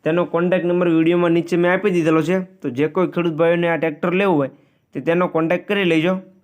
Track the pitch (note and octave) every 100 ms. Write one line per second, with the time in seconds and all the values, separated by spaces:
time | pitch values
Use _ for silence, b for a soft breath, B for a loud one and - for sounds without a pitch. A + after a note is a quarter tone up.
0 | D#3 E3+ F3+ E3 F3+ F#3 F3 F3+ F3 D#3+
1 | D#3+ F3 F3 E3+ E3 F3 F3 F#3 G#3 F3+
2 | D#3+ D#3+ D3 F#3+ F#3 - D3 B2 D#3 E3+
3 | E3+ F3 E3+ D3+ E3 E3+ E3+ E3 D#3+ D3+
4 | D#3+ F3+ G3+ D#3 - b b b b C#3+
5 | C3+ E3+ F3+ D#3+ D#3+ F3 F3 G3+ F#3 D#3+
6 | E3 F#3 - _